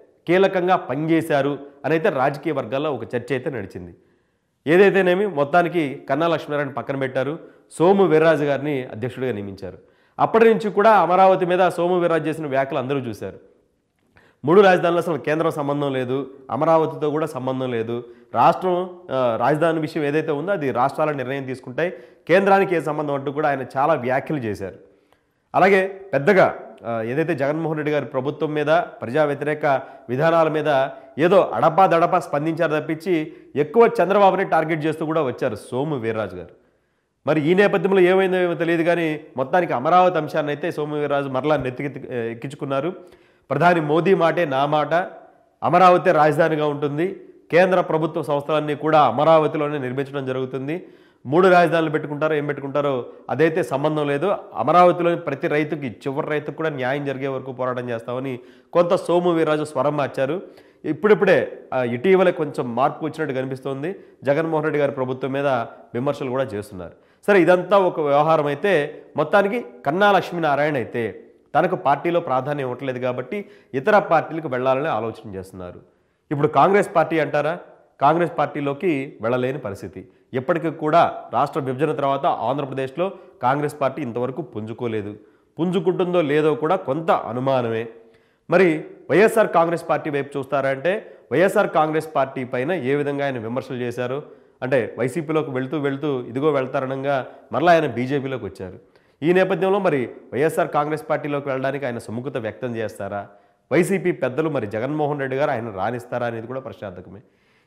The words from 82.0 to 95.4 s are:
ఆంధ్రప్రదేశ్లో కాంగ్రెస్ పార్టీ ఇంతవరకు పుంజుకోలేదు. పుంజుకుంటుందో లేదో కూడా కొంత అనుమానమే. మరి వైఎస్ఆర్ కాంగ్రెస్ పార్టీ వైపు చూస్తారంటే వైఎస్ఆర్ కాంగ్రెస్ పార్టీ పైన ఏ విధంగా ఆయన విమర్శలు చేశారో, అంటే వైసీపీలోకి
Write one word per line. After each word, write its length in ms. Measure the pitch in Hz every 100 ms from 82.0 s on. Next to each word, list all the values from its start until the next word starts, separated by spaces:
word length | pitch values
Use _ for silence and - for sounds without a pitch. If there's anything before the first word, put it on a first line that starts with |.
| 139 135 165
ఆంధ్రప్రదేశ్లో 840 | - 113 139 139 131 135 160 190 185 - -
కాంగ్రెస్ 380 | 123 143 147 143
పార్టీ 220 | 131 127
ఇంతవరకు 400 | 127 117 123 131
పుంజుకోలేదు. 720 | 143 107 110 113 120 110 104 104 - _ _ -
పుంజుకుంటుందో 640 | 175 180 170 175 180 175
లేదో 320 | 147 151 151
కూడా 220 | 151 156 185
కొంత 340 | 127 143 160
అనుమానమే. 760 | 175 - 120 135 131 117 113 113 - - _ _ _ -
మరి 340 | 175 185 156 - - -
వైఎస్ఆర్ 380 | 151 220 220 208
కాంగ్రెస్ 400 | 175 170 170 -
పార్టీ 220 | 147 160
వైపు 280 | 143 139 143
చూస్తారంటే 800 | 131 143 135 135 160 214 - - -
వైఎస్ఆర్ 380 | 139 190 208 196
కాంగ్రెస్ 380 | 170 156 156 156 147
పార్టీ 280 | 135 139
పైన 280 | 123 127 135
ఏ 220 | 185 127
విధంగా 300 | 147 143 143
ఆయన 140 | 139 123
విమర్శలు 380 | 110 123 127 127
చేశారో, 460 | 120 123 123 135 - - _ _
అంటే 340 | 127 135 107 -
వైసీపీలోకి 520 | 131 170 147 156